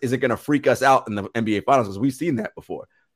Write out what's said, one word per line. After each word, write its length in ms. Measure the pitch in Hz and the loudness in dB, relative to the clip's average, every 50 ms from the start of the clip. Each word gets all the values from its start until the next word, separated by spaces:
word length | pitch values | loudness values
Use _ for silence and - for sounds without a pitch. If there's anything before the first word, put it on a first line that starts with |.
isn't 180 | - 120 131 123 | -4 -4 -2 0
gonna 160 | 135 120 110 | 0 0 -2
freak 320 | - - - 151 139 - | -2 -2 0 0 2 2
us 140 | 135 120 - | 2 2 4
out 260 | - - 131 120 - | 4 4 4 4 2
in 80 | 113 104 | -2 -6
the 140 | 101 98 - - | -6 -6 -6 -4
N 120 | 113 113 | -4 -2
B 100 | 110 104 | 0 0
A 60 | 98 | 0
Finals 260 | - 127 139 131 113 | 2 2 2 2 2
'cause 100 | 95 95 | 0 -4
we've 160 | 98 123 139 127 | -4 -2 -4 -2
seen 220 | - 165 175 139 | -2 -4 -2 -2
that 200 | 113 - - - | -2 -4 -8 -12
before. 340 | 82 - - 85 69 - - _ _ _ _ _ | -16 -14 -14 -14 -14 -14 -18 _ _ _ _ _